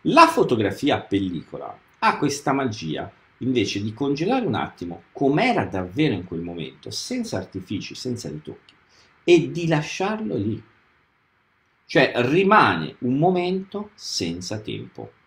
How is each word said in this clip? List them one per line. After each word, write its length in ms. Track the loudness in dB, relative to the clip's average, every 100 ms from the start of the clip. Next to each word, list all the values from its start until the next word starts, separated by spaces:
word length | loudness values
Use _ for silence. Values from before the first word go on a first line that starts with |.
La 260 | 6 8 8
fotografia 680 | 6 2 2 0 0 0 0
a 40 |
pellicola 720 | 0 -2 0 -6 -10 -12 -12 -14 _ _
ha 180 | 0 2
questa 360 | -2 0 0
magia 580 | 0 -2 -4 -6 -6 -8 _ _ _
invece 440 | 0 2 0 -2
di 140 | -6
congelare 500 | -4 -2 0 0 0
un 80 | 0
attimo 520 | -2 -4 -8 -12 -12 _
com'era 540 | 0 2 4 2 0
davvero 480 | -2 -4 -4 0 0
in 120 | 0
quel 160 | -6 -8
momento, 500 | -8 -8 -12 -12 -12
senza 460 | -12 -6 -6 -4 -6
artifici, 580 | -6 -12 -8 -8 -8
senza 340 | -10 -8 -8 -8
ritocchi, 460 | -12 -14 -18 -20 _ _ _ _ _
e 260 | 4 4 4
di 180 | -4 0
lasciarlo 680 | 0 -2 -4 -4 -4 -4
lì. 280 | -2 -2 -4 -10 _ _ _ _ _ _ _ _ _ _ _ _
Cioè 240 | 2 4 2
rimane 800 | 2 4 6 6 6 2 -4 -4
un 180 | -2 2
momento 720 | 2 2 0 -4 -6 -10 -12
senza 640 | _ -10 -4 -4 -6 -8 -8
tempo. 540 | -8 -10 -12 -14 -16 _